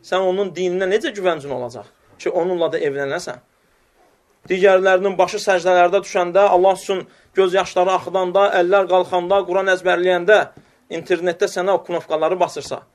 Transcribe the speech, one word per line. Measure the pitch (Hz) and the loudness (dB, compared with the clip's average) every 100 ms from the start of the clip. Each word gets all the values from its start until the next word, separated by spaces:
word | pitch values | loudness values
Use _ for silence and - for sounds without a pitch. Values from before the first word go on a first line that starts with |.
sən | - 185 185 | -2 -2 0
onun | 190 202 160 | -2 -4 -4
dininə | 185 180 190 | -4 -2 -2
necə | 214 302 208 | -2 -4 -4
güvəncin | 185 160 139 | -4 -4 -6
olacaq | 123 123 117 - _ _ _ | -8 -8 -12 -20 _ _ _
ki, | 175 | -4
onunla | 180 175 180 160 | -2 -2 -2 -2
da | 160 | -2
evlənəsən? | 156 139 139 165 170 - _ _ _ _ _ _ _ _ _ _ - | -4 -4 -6 -6 -8 -16 _ _ _ _ _ _ _ _ _ _ -4
Digərlərinin | 185 196 185 190 185 196 208 | 2 4 4 4 2 0 0
başı | 180 214 | -2 -2
səcdələrdə | 208 185 175 180 175 196 | -2 0 2 4 4 2
düşəndə, | 185 196 175 180 202 | -2 -4 0 2 4
Allah | 185 190 185 | 4 2 0
üçün | - 185 - _ _ - | -4 -6 -6 _ _ 0
göz | 185 | 0
yaşları | 190 175 185 180 185 | 0 -2 0 0 0
axıdanda, | 175 185 180 185 202 185 | -2 -2 0 2 2 2
əllər | 175 196 185 | 2 2 4
qalxanda, | 185 180 180 175 196 180 | 0 2 -2 0 0 0
Quran | 185 190 | -2 0
əzbərləyəndə | 185 180 175 180 180 175 208 139 - _ _ _ | 0 0 0 2 0 4 4 2 -10 _ _ _
internetdə | 165 160 170 180 170 196 | -14 -4 -2 -2 -2 -4
sənə | 185 185 180 | -2 0 -2
o | |
knopkaları | - 170 - 156 160 180 | -2 -8 -4 -2 -2 0
basırsa | 170 151 131 123 _ | -2 -4 -10 -12 _